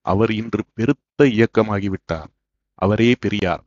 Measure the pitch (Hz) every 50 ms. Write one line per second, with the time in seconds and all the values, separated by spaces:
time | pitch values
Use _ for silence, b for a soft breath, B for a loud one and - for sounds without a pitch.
0 | _ - 92 98 113 113 110 107 113 117 - 107 104 _ _ - 113 123 143 _
1 | _ _ _ - 147 139 110 107 117 - _ 110 110 107 104 101 98 101 95 -
2 | _ - 82 80 76 73 _ _ _ _ _ _ _ _ _ - - 98 107 104
3 | 117 120 123 - - 101 95 104 98 90 82 76 _